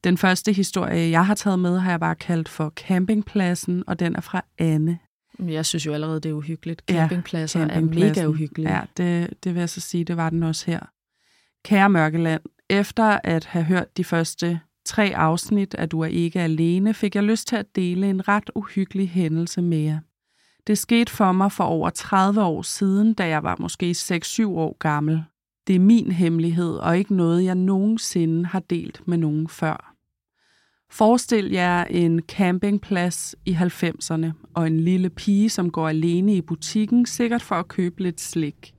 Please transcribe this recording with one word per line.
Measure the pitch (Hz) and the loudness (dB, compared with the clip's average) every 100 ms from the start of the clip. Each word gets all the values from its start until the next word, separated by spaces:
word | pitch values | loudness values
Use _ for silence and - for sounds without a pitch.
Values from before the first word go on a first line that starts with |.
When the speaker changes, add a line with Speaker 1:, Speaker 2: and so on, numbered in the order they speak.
Speaker 1:
Den | 180 175 | 2 2
første | 190 185 - | 2 2 0
historie, | 196 185 190 - 170 165 | 0 0 -2 -2 0 2
jeg | 165 190 | 4 2
har | 208 | 2
taget | 202 185 | 0 0
med, | 180 180 | 0 0
har | 185 | 0
jeg | 170 | 0
bare | 165 165 | -2 -4
kaldt | - 170 160 | -2 -2 -2
for | - 156 | -6 -6
campingpladsen, | - - 185 185 214 - 208 180 180 - 175 - | -6 -2 0 2 0 0 0 0 -2 -2 -4 -4
og | 175 | -4
den | 175 180 | -2 -2
er | |
fra | - 185 - - | -6 -8 -8 -2
Anne. | 165 156 160 170 _ _ _ - | 0 2 0 -2 _ _ _ -10
Speaker 2:
Men | 175 | -6
jeg | 156 156 | -4 -2
synes | 170 147 | -4 -4
jo | |
allerede, | 151 156 160 | -4 -4 -4
det | 156 | -4
er | |
uhyggeligt. | 151 147 160 165 165 - | -6 -6 -10 -10 -10 -2
Speaker 1:
Ja, | 175 | 2
Speaker 2:
Campingpladser | 160 175 170 170 156 170 | 2 0 -4 -6 -4 -2
er | 156 | 0
Speaker 1:
campingpladsen. | 160 160 165 185 156 | 0 0 4 2 4
Speaker 2:
mega | 156 | 0
uhyggelige. | 156 151 - 156 - | -2 -4 -4 -2 -2
Speaker 1:
Ja, | - - | -4 -4
det, | 175 170 170 - | -2 0 -4 -6
det | 185 | -6
vil | 175 | -4
jeg | 170 | -4
så | - | -6
sige, | - 175 | -6 -4
det | 165 170 | -4 -2
var | 165 | -2
den | 165 | 0
også | 165 160 - | -2 -2 -4
her. | 165 - _ _ _ _ _ _ _ - | -6 -8 _ _ _ _ _ _ _ 2
"Kære | 208 202 | 4 6
Mørkeland, | 185 156 160 165 160 - _ _ | 6 4 2 0 -2 -6 _ _
efter | 196 202 - 220 202 | 0 0 2 2 2
at | 185 165 - | 0 -2 -2
have | 175 160 | -2 2
hørt | 185 - - | 0 0 -4
de | |
første | 175 170 165 - 170 170 _ _ - | -2 0 -2 -2 -2 -2 _ _ -6
tre | - 202 - | 0 0 2
afsnit | 160 170 - 202 196 - | 0 0 0 -2 -2 -4
af | 160 | -4
Du | 160 | -4
er | 160 | -2
ikke | 170 170 180 | -2 -2 -2
alene, | 165 156 165 180 202 | -2 0 2 2 0
fik | 214 208 202 | 0 -2 0
jeg | |
lyst | 208 220 - | 0 0 -2
til | 226 | -6
at | 202 - | -4 -4
dele | 180 180 196 | -2 0 0
en | 190 190 | -2 0
ret | 208 - - | 0 -2 -12
uhyggelig | 202 - 190 190 190 | -6 -4 -2 -2 -2
hændelse | 175 165 160 170 - | 0 0 0 -2 -2
med | 175 160 | 0 0
jer. | 151 156 - _ _ _ _ _ - | 0 -4 -8 _ _ _ _ _ -2
Det | 208 | -2
skete | - 233 233 | 2 2 2
for | - 196 | 2 2
mig | 185 196 | 4 2
for | - | 2
over | 180 165 - | 0 0 -2
tredive | - - 190 190 208 | -4 0 2 4 2
år | 190 156 | 0 -2
siden, | - - 196 196 214 | -6 -2 0 2 2
da | 220 175 | 2 0
jeg | 156 | 0
var | 151 - | -2 -4
måske | - - 175 | -6 -4 -4
seks, | 175 - 175 - | -2 -2 -4 -2
syv | - 214 170 | -2 0 0
år | 160 - | -4 -2
gammel. | 160 147 151 160 160 _ _ _ - | -2 0 0 -2 -4 _ _ _ 0
Det | 185 | 6
er | |
min | 190 233 - | 8 6 4
hemmelighed, | 175 170 165 165 170 175 | 0 2 2 0 0 -2
og | - 170 170 | -2 0 0
ikke | 196 190 | 2 2
noget, | 165 170 | 2 2
jeg | 185 185 | 2 0
nogensinde | 185 190 208 226 - 180 165 165 175 | 0 2 0 -2 -2 -2 0 0 -2
har | 190 | -4
delt | - 170 170 - - | -4 -6 -6 -10 -2
med | 170 | 0
nogen | 156 151 160 | 0 -2 -4
før. | - 160 - - _ _ _ _ _ _ _ _ _ _ | -4 -4 -4 -12 _ _ _ _ _ _ _ _ _ _
Forestil | - 220 247 - 226 196 | 2 4 4 4 0 2
jer | 190 180 175 | 0 2 2
en | 175 180 170 165 | 0 2 2 2
campingplads | 160 - 185 180 202 202 - 190 180 - - - - | -2 0 0 2 0 -2 -2 -2 -2 -4 -12 -8 -4
i | |
halvfemserne, | 170 180 - 170 - - 165 165 160 - | 0 0 0 -4 -4 -4 -2 -2 -6 -8
og | - 160 | -2 0
en | 160 | 2
lille | 165 185 185 | 2 2 0
pige, | - - 202 220 | -4 0 2 2
som | - 180 | 0 -2
går | 165 160 | -2 -2
alene | 156 170 170 196 196 | 0 0 2 2 0
i | |
butikken, | 160 165 - 214 214 240 240 | -2 -8 -2 -2 2 2 2
sikkert | - 240 233 | -2 -2 -2
for | - 175 | -2 -4
at | 175 | -4
købe | - 180 175 | -2 -4 -2
lidt | 180 165 | -6 -4
slik. | - 165 147 - - | -6 -4 -4 -8 -20